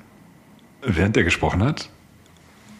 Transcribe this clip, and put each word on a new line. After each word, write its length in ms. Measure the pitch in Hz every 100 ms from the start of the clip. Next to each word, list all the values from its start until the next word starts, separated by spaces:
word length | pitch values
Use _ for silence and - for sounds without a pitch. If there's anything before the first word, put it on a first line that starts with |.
| - - - - - - - -
während 340 | - 80 98 117
er 60 |
gesprochen 380 | 87 - 78 80
hat, 280 | 117 160 - - - - - - - - - -